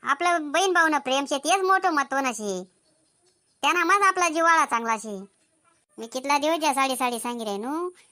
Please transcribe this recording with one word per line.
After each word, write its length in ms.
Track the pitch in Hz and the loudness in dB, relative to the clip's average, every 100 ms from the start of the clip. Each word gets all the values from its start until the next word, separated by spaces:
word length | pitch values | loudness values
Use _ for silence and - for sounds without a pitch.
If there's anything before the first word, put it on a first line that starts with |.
आपलं 480 | 240 285 349 349 302 | -2 0 2 0 0
बहीण 220 | 294 381 | 0 2
भाऊनं 240 | 359 330 302 | 4 4 2
प्रेम 260 | 277 269 277 | 0 -2 -2
शे, 120 | 285 | -4
तेच 260 | 285 381 | 0 0
मोठं 260 | 381 381 370 | 4 2 2
महत्व 280 | 311 277 269 | 0 0 -2
नशे. 460 | 269 220 214 185 185 _ _ _ _ _ _ _ _ _ | -2 -4 -4 -6 -8 _ _ _ _ _ _ _ _ _
त्यांना 220 | 277 339 | 0 0
मग 180 | 339 392 | 2 4
आपला 280 | 392 381 349 | 4 2 0
जिव्हाळा 360 | 320 330 330 285 | 2 4 4 4
चांगला 320 | 233 226 226 | 0 -2 -4
शे. 220 | 220 202 202 _ _ _ _ _ _ - | -4 -12 -12 _ _ _ _ _ _ -16
मी 100 | 226 | -10
कितला 300 | 262 262 285 | -8 -2 0
दिवस 220 | 285 330 | 2 0
ज्या 140 | 311 | 0
साडी, 220 | 269 269 254 | 0 0 0
साडी 240 | 254 240 | -2 -4
सांगी 260 | 240 240 220 | -6 -6 -6
रे 120 | 202 | -6
नू, 320 | 226 302 359 359 _ | -4 -6 -6 -10 _